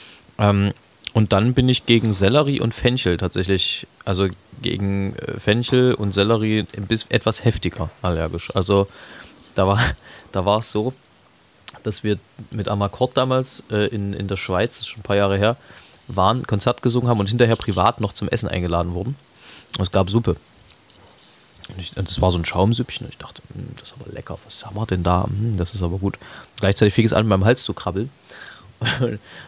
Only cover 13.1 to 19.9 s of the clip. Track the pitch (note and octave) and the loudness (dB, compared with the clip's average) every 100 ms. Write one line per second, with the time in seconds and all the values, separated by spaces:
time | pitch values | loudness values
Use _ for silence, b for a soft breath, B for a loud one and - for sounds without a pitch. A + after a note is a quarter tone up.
13.1 | C3+ C3 C3 C3 - - G#2 G#2 A2 G2+ | 0 0 0 -2 -8 -4 0 0 -2 -4
14.1 | G2 G2 F#2+ - F#2 A#2+ - - A2 - | -4 -4 -6 -2 0 0 -2 -8 -10 -2
15.1 | G2+ G2+ G2 G#2+ A#2+ B B B B - | 2 2 4 2 0 B B B B -6
16.1 | F#2+ F#2+ B2 - G#2 B2+ - B2 B2 A#2+ | 2 2 2 0 0 0 0 0 0 2
17.1 | A2 G2 A#2+ A2+ A2 - F2+ G#2 - G#2 | 2 2 4 4 2 0 2 2 2 -2
18.1 | - G2 - - F2+ F2 E2+ F2 F2+ A2+ | -2 -2 -2 -2 -2 0 0 -2 -4 -6
19.1 | C#3 - B B B B - F2+ | -8 -14 B B B B -4 0